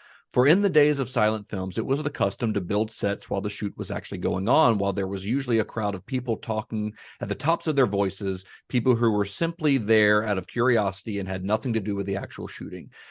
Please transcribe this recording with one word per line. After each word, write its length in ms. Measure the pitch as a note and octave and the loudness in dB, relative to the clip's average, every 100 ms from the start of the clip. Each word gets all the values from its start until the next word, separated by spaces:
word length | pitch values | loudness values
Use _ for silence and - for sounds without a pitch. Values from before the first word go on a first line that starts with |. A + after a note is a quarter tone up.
| - - _ | -20 -20 _
For 140 | B2 C3 | 2 4
in 160 | F#3+ | 4
the 80 | G3+ | 4
days 300 | D3+ D3+ C#3 | 4 4 2
of 100 | B2+ | 0
silent 400 | A#2+ G#2+ A2 G#2 | 2 2 2 -4
films, 300 | G2+ F#2 F#2 | -4 -4 -2
it 60 | - | -2
was 160 | C#3+ | -2
the 60 | D3 | -2
custom 420 | - G2+ - A2+ | -2 -2 0 -2
to 80 | G2+ | -2
build 300 | F2 G2+ A2 | 0 -2 -2
sets 400 | - G2+ G2+ - | -2 -2 -2 -4
while 100 | G2+ | -4
the 80 | G#2 | -4
shoot 260 | - G#2 - | -4 -6 -6
was 120 | F#2+ | -6
actually 280 | F#2+ - F#2+ | -6 -6 -4
going 280 | F#2+ F#2 G2 | -2 0 2
on, 300 | D3 C#3 G#2+ | 4 4 2
while 160 | G2 | 0
there 140 | F#2+ F#2+ | -2 -2
was 180 | G2 G2 | -4 -2
usually 320 | C3+ C3+ A2+ | -2 0 0
a 80 | G#2 | 0
crowd 300 | A2+ G#2 F#2+ | -2 -4 -4
of 100 | - | -4
people 320 | B2+ B2 A2 | -4 -2 -4
talking 560 | - G#2+ - A2 G#2+ - - - | -2 -4 -4 -4 -4 -6 -16 -8
at 100 | G#2 | -6
the 60 | - | -2
tops 300 | C#3 E3+ E3 | 0 0 0
of 100 | C#3 | 2
their 100 | A#2 | 2
voices, 580 | G2 G2 - G2 F#2+ - - - | 2 0 -2 -4 -4 -8 -20 -4
people 260 | B2 B2+ A#2 | 0 2 4
who 160 | A#2 | 4
were 140 | G#2 G2+ | 2 0
simply 540 | - E3 E3+ D3+ C3+ | -2 -4 0 2 2
there 440 | G#2 A2 G#2 G#2 | 4 6 6 4
out 140 | G#2+ F#2+ | 2 -2
of 80 | F2 | -2
curiosity 760 | A#2+ B2 A2+ G2+ - A2+ G2+ | 0 2 2 0 -2 -6 -4
and 80 | F#2 | -4
had 160 | F#2+ | -4
nothing 300 | F#2+ A2 C3 | 0 0 0
to 60 | A2 | -2
do 160 | G2 G2 | -2 -4
with 100 | G2 | -2
the 120 | G2 | -4
actual 300 | G2+ - F#2+ | -6 -8 -10
shooting. 440 | - G2+ F2+ A#2+ - - | -10 -10 -10 -14 -20 -20